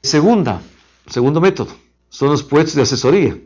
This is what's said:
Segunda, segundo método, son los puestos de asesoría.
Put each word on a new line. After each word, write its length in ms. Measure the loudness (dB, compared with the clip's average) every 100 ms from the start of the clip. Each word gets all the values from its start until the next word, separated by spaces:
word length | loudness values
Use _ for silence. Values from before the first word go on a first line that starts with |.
Segunda, 600 | 0 0 2 2 0 -6 -12 _ _ _ -10
segundo 340 | -2 0 2
método, 300 | 0 -2 -10 -12 _ _ _
son 200 | -4 0
los 140 | 0
puestos 320 | 0 0 2 0
de 80 |
asesoría. 540 | 0 0 2 2 0 -4